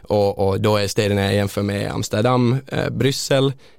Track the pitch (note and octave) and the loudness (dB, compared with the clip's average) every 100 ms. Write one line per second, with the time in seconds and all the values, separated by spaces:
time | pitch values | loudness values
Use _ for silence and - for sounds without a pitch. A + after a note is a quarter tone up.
0 | - G#2 G2+ - G2 G2 G#2+ G#2 G2 - | -2 2 2 0 0 0 2 2 0 0
1 | G#2 G2+ G2 G2+ G2+ - G2+ G2+ G#2 A2 | 0 2 2 0 0 -2 -2 -2 -4 -6
2 | A#2 G#2+ B2 B2+ A#2+ C3 - - - A2+ | -4 0 2 2 2 0 -2 -4 -4 -2
3 | B2+ C3+ - C3+ C#3 C3 - | -2 -2 0 0 0 -2 -12